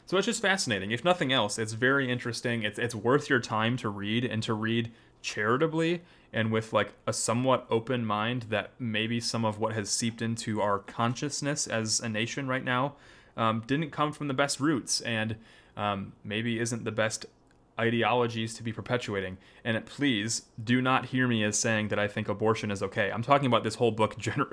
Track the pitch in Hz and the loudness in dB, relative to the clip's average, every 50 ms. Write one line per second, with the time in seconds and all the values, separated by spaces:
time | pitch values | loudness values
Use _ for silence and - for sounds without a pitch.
0 | _ - 170 190 196 233 220 - - 190 190 185 - 131 110 98 92 101 120 117 | _ 0 0 2 2 2 0 0 2 2 2 2 2 0 0 0 0 -2 -2 0
1 | - 175 180 - 165 131 131 131 107 104 - 113 113 107 113 110 120 131 139 139 | 2 2 2 2 2 2 2 2 2 0 0 -2 -4 -4 -2 2 2 4 4 4
2 | 135 123 123 120 - 123 113 - - 123 117 117 107 107 104 - 117 113 117 107 | 2 0 -2 -2 -2 -4 -6 -4 -2 -2 -2 0 -2 -2 -2 -2 -4 -4 -4 0
3 | 98 117 135 147 - - 143 123 117 - 117 107 110 113 123 127 - 110 101 101 | 2 4 4 4 4 2 2 2 2 0 0 0 2 2 0 0 -2 -4 -4 -4
4 | 98 104 107 117 127 113 107 110 110 - 113 107 110 110 113 117 117 113 - - | -2 -2 0 0 0 0 -2 -2 -2 -2 -2 -2 0 0 0 0 -2 -4 -8 -16
5 | - - _ _ - - - - 104 107 120 135 160 160 151 160 165 165 175 170 | -20 -20 _ _ -10 -8 -4 0 2 2 4 4 2 0 0 0 0 0 0 -2
6 | 175 - - - - _ - 113 110 110 110 113 110 - - 104 104 - - - | -6 -12 -20 -20 -20 _ -2 -2 0 2 2 0 0 2 2 2 2 0 -4 -6
7 | _ - 110 - - - 113 120 127 131 127 123 - - 113 113 113 - 131 120 | _ -4 -4 -2 0 0 0 2 2 2 2 2 2 0 0 0 0 0 -2 -2
8 | 117 110 104 104 107 113 123 127 113 107 110 104 95 - - - 127 113 107 107 | 0 0 0 0 0 -2 -2 -4 -4 -2 -2 -2 -2 -4 -8 -8 -6 -2 0 0
9 | 110 113 120 117 117 - - 113 113 107 104 101 110 110 107 113 104 101 - - | 0 0 -2 -2 -2 -2 -2 0 0 -2 0 0 -2 -2 -2 -2 -2 -2 -2 -2
10 | 120 117 113 - 117 113 117 113 - 117 107 104 98 104 101 98 - - - - | -2 -2 -2 -2 -4 -4 -4 -4 -4 -2 -2 0 2 2 2 0 -2 -6 -2 0
11 | 117 117 123 - - 147 - - 147 143 147 147 - - 120 113 110 107 104 - | 0 0 0 -2 -4 -6 -4 -4 -2 -2 -2 -2 -2 -2 -2 -2 0 0 -2 -2
12 | 120 117 107 107 113 113 - 143 139 131 127 131 131 127 123 123 131 143 139 - | -2 -2 -2 -2 -2 -2 -4 -4 -4 -2 -2 -2 -2 -2 0 0 0 -2 -4 -8
13 | - - - - - - _ - 113 113 110 113 110 120 135 151 165 156 - - | -18 -20 -20 -20 -20 -12 _ 0 2 2 2 0 0 0 0 0 0 -2 -2 -2
14 | 151 151 151 - 147 143 135 135 143 143 - - 131 156 160 117 - - - - | -2 -2 -2 -4 -4 -2 0 0 0 0 0 0 2 2 2 0 0 -2 -4 -2
15 | - 117 113 110 110 110 113 113 - - - - - - _ - 104 104 101 98 | -2 -2 -2 0 -2 -2 -4 -6 -10 -16 -20 -20 -20 -14 _ -2 -2 0 0 -2
16 | 98 104 - - - 104 104 107 113 120 117 110 120 113 120 113 110 113 107 107 | -4 -8 -12 -14 -8 -6 -4 -2 -2 -2 0 0 0 -2 -2 -4 -4 -2 0 0
17 | 107 110 - - - - - _ _ _ _ _ _ _ _ - 117 117 117 117 | 0 0 0 -4 -8 -14 -18 _ _ _ _ _ _ _ _ 0 2 2 4 4
18 | 110 104 120 123 120 117 113 113 113 110 - - 113 117 107 - 98 - 127 110 | 4 4 4 4 4 2 0 -2 -4 -4 -6 -8 -8 -8 -8 -6 -4 -2 -2 -2
19 | - - 104 98 95 92 92 92 - - - - - 113 113 110 - - - - | -2 -2 -4 -4 -4 -4 -8 -10 -14 -20 -20 -8 -4 -2 -2 -2 -4 -6 -4 0
20 | 143 143 120 101 104 113 113 - - - _ - 113 110 123 127 127 127 131 123 | 2 2 2 2 0 0 -2 -4 -6 -8 _ -8 0 2 2 4 4 4 2 2
21 | 123 120 - 127 127 123 117 110 107 107 101 - - 117 110 107 107 101 107 104 | 0 0 0 2 2 2 4 2 2 2 2 2 2 2 2 2 0 0 0 0
22 | 104 104 - 113 107 - 104 98 107 110 110 110 - 107 101 98 104 95 - 110 | 0 0 -2 -2 -4 -4 -2 0 2 2 2 2 0 -4 -2 -2 -4 -2 0 0
23 | 104 95 - 104 117 - 143 143 143 127 117 110 110 110 - - 123 117 107 107 | 0 0 0 -2 2 4 4 4 6 4 4 2 2 0 0 2 2 2 4 4
24 | 107 104 - - - 110 - 143 143 - | 2 2 0 -2 -6 -4 -2 -2 -2 -2